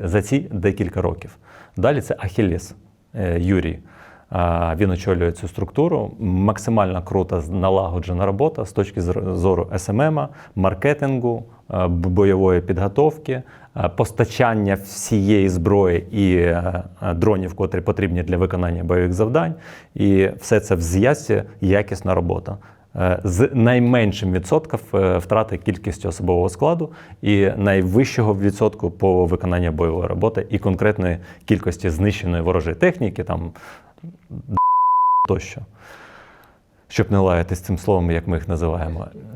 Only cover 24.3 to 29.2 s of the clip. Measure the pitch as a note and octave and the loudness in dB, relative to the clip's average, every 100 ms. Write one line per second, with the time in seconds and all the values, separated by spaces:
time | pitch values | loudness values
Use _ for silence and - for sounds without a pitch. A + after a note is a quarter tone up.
24.3 | F#2 - D#3 D#3+ - - G2 F#2+ F2+ F2 | -2 0 -2 0 -8 -2 0 2 2 2
25.3 | G#2+ G#2+ F2+ - F2+ G2+ - G2 F2 F#2 | 0 0 -4 -4 -4 -4 -6 -6 -4 0
26.3 | F2 F2+ F2 D3 E3+ D#3+ - - - G2+ | 2 0 0 0 0 -4 -12 -20 -6 0
27.3 | G2+ G2 - G2+ F#2+ F#2 G#2 C3 - G#2+ | 4 4 2 2 2 2 2 2 2 0
28.3 | G2+ G2+ G2+ G#2+ - F2+ F2 F#2+ F2+ | 2 0 2 0 0 -6 0 2 4